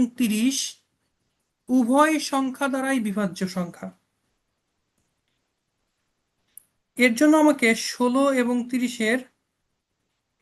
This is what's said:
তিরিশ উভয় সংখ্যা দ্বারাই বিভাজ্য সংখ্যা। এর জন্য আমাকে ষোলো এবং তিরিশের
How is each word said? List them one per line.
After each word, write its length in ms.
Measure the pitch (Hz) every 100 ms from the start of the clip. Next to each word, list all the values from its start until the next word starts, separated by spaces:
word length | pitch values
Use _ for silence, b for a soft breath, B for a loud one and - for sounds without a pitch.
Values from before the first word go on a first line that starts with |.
| 240 -
তিরিশ 400 | 240 214 247 269 - - _ _ _ _ _ _ _ _ -
উভয় 460 | 254 226 269 311 311 -
সংখ্যা 360 | 277 269 254 277
দ্বারাই 300 | 262 262 269
বিভাজ্য 400 | 214 196 202 - 185
সংখ্যা। 400 | 185 175 - 190 - _ _ _ _ _ _ _ _ _ _ _ _ _ _ _ _ _ _ _ _ _ _ _ _ _ - _ _ _ -
এর 140 | 247
জন্য 200 | 233 302 311
আমাকে 320 | 302 285 233 226 -
ষোলো 320 | - 247 254 277
এবং 240 | 262 240 247 240
তিরিশের 500 | 254 240 - 220 247 - _ _ _ _ _ _ _ _ _ _ _